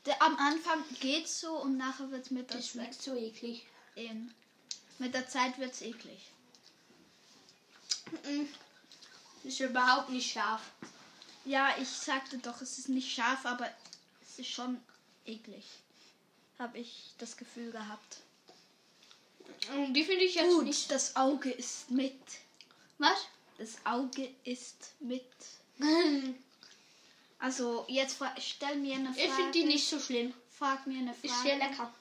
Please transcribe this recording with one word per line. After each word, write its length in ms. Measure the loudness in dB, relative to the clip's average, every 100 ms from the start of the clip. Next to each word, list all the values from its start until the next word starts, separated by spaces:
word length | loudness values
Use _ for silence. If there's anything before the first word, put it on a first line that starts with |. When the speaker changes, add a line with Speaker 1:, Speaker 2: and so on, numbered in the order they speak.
Speaker 1:
Der, 180 | 0 6
am 140 | 6 8
Anfang 460 | 4 2 2 0 0 -4
geht's 400 | 0 0 0 -6
so 160 | -4 -2
und 140 | 0 0
nachher 320 | 0 -4 -6
wird's 200 | -8 -4
mit 200 | -6 -4
der 60 | -8
Speaker 2:
Das 80 | -8
Speaker 1:
Zeit 60 |
Speaker 2:
schmeckt 300 | -8 -10 -8
so 120 | -6 -4
eklig. 500 | -4 -8 -8 -8 -12 -20 -20 -12
Speaker 1:
Eben. 380 | -10 -8 -10 -16 _ _ _ -10 -10 -6
Mit 160 | -4
der 140 | -2 -2
Zeit 300 | 2 2 0
wird's 240 | -6 -6
eklig. 380 | -10 -10 -16 -18 -20 -20 _ -20 -20 _ _ -20 -20 _ -20 -20 -20 -20 _ -20 -6 -6 -4 -10
Speaker 2:
Mm, 200 | -4 -4 -4 -8 -20 -20 _ -20 -20 -20 -20 -18 -10
ist 120 | -4
überhaupt 500 | 0 4 6 4 2
nicht 200 | -4 -2
scharf. 300 | 0 0 -2 -6 -16 -18 -18 -20 -20 -20 -14
Speaker 1:
Ja, 300 | -2 4 4 2
ich 80 | -2
sagte 500 | -6 -2 -2 -2 -8
doch, 220 | -8 -10
es 180 | -10 -8
ist 100 | -2
nicht 240 | -2 0
scharf, 340 | 0 2 2 0
aber 220 | -4 -4 -8 -20 -20 _ _
es 160 | -20 -12
ist 100 | -8
schon 300 | -6 -4 -6 -8 -20 _ _
eklig. 400 | -12 -12 -12 -18 -18 -20 _ _ -20 _ _ _ _ _
Hab 160 | -8
ich 380 | -8 -12 -14 -18 -14
das 180 | -14 -14
Gefühl 340 | -16 -12 -10
gehabt. 460 | -10 -10 -12 -14 -18 -18 _ -20 -20 _ _ _ _ -20 -20 _ _ -20 -10 -4
Speaker 2:
Und 200 | -2 2
die 100 | 2
finde 200 | 4 4
ich 100 | 4
jetzt 140 | 6 8
Speaker 1:
Gut, 140 | 8
Speaker 2:
nicht 260 | 6 0 0
Speaker 1:
das 260 | 0 0 4
Auge 340 | 4 4 0
ist 400 | -4 -6 -10 0
mit. 240 | 0 0 -4 -16 -18 -18 _ -20 -20 -20 _
Speaker 2:
Was? 280 | 4 4 0 -14 _ -14
Speaker 1:
Das 160 | -12 -4
Auge 480 | 0 0 0 -4 -6 -8
ist 480 | -8 -8 -8 -16 -20 -10
mit. 240 | -6 -6 -6 _ -20 -20 _ 0
Speaker 2:
<laughs> 580 | 6 6 6 4 0 -6 -12 _ -20 -20 -20 -20 -20 -20 _ _
Speaker 1:
Also, 460 | -2 0 0 0 0
jetzt 280 | 0 0 0
fra-, 180 | -4 -4
stell 360 | -8 -4 -2 0
mir 180 | 0
eine 180 | -2 -2
Frage. 140 | 2 2
Speaker 2:
Ich 40 |
find 200 | 4 4
die 100 | 4
nicht 220 | 6 6 4
so 140 | 0
schlimm. 320 | 0 0 0 -4 -18 -2
Speaker 1:
Frag 280 | 0 0 -2
mir 140 | -4
eine 120 | -4
Frage. 140 | -4 -4
Speaker 2:
Ist 160 | 0
sehr 160 | 2 2
lecker. 340 | 2 -2 -6 -8